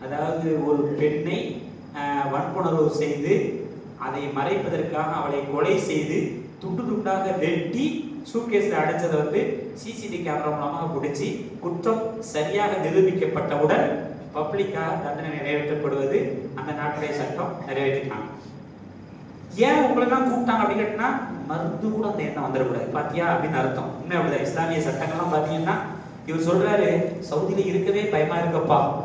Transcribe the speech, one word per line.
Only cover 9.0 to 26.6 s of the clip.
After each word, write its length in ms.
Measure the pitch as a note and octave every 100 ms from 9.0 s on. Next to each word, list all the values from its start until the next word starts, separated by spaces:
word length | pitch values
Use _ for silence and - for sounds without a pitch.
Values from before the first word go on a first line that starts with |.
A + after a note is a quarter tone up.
| E3+ D3+
வந்து 540 | - - - - - -
சி 180 | G#3+
சி 140 | A#3 -
டி 100 | F3
கேமரா 260 | E3 D3+
மூலமாக 420 | D3+ D3+ D3 C#3+ D3+
பிடிச்சி, 760 | C3+ D3 C#3 F3+ - - -
குற்றம் 600 | E3+ F3 A3+ A3 - -
சரியாக 500 | - D3+ D#3+ G3+ G#3 F#3
நிரூபிக்கப்பட்டவுடன் 1300 | D#3+ F#3+ F#3 E3+ - - - D3 D3+ - - - - - - D3+
பப்ளிக்காக 680 | D3+ G3+ F#3+ E3+ D#3+ C#3
தண்டனை 260 | D3 D3+ D#3+
நிறைவேற்றப்படுவது 1000 | D3+ C#3 D3 D3 D3+ D3 C#3 C3+ - - - - -
அந்த 160 | D3
நாட்டுடைய 400 | D3 C#3+ D3 D3+
சட்டம் 440 | D3 - - - - C3+
நிறைவேற்றிட்டாங்க. 640 | C3+ C#3 C3+ B2+ G#2+ - - - - - - - - - - - - - F3+
ஏன் 300 | B3+ D4+ C4
உங்களெல்லாம் 440 | B3 A#3+ C4 B3
கூப்பிட்டாங்க 320 | A#3+ A#3 A3+
அப்படின்னு 120 | A3 G#3
கேட்டா, 440 | G#3+ - B3 C#4 - - C#3+
மருந்து 440 | D#3+ - - G#3+
கூட 160 | G#3+ G#3
அந்த 160 | G3+
எண்ணம் 300 | - D3 C#3
வந்துடக்கூடாது. 380 | C3 B2+ B2+ -
"பாத்தியா?" 460 | D3+ D3 E3+ E3+ -
அப்படின்னு 200 | D#3 -
அர்த்தம். 340 | C3+ C3 - -
உண்மை 160 | E3 F3
அப்படிதான். 240 | D3+ C#3
இஸ்லாமிய 380 | - - C3+ D#3+
சட்டங்கள்லாம் 560 | C3+ C#3 - D#3+ F3 D#3
பாத்தீங்கன்னா, 380 | D3 E3 E3 G3+ - - - - -
இவர் 140 | D#3+
சொல்றாரு, 720 | E3 F#3